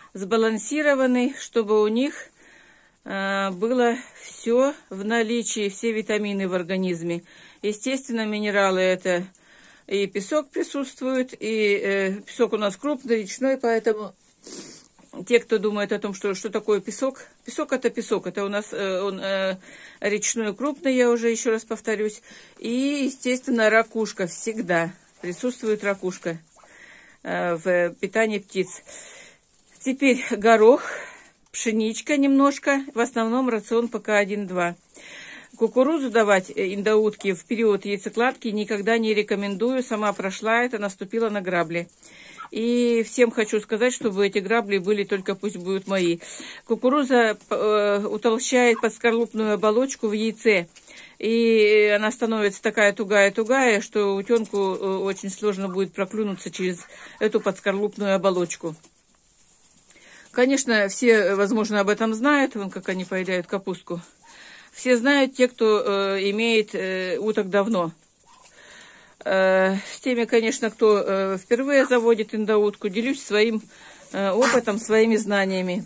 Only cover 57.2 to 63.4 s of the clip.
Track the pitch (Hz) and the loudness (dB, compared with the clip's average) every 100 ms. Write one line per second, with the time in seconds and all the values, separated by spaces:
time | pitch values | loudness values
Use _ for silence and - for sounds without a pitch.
57.2 | 214 220 202 185 208 196 208 - 202 190 | 0 0 -2 -2 -2 -2 -4 -2 0 2
58.2 | 196 180 175 - 170 160 - _ _ _ | 2 0 -4 -6 -10 -12 -20 _ _ _
59.2 | _ _ _ _ _ _ _ - - - | _ _ _ _ _ _ _ -20 -20 -20
60.2 | - - 254 269 240 220 196 - 240 220 | -6 2 2 2 2 2 0 2 4 6
61.2 | 190 196 202 220 208 208 196 208 226 220 | 4 2 2 2 0 0 0 0 -2 0
62.2 | 269 285 269 220 196 190 185 185 185 190 | 2 2 2 -2 -8 -8 -6 -6 -4 -6
63.2 | 185 185 | -2 -4